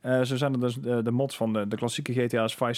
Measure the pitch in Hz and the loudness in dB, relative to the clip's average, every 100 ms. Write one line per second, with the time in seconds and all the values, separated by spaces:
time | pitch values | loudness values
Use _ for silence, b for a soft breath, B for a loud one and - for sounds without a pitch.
0 | 127 127 127 131 143 131 123 120 120 120 | 2 2 2 0 0 2 0 -2 -2 0
1 | 113 120 135 - 113 107 101 110 120 - | 2 0 0 -2 0 0 0 -2 -2 -4
2 | 143 127 120 117 110 - 123 | -2 0 0 2 0 0 -2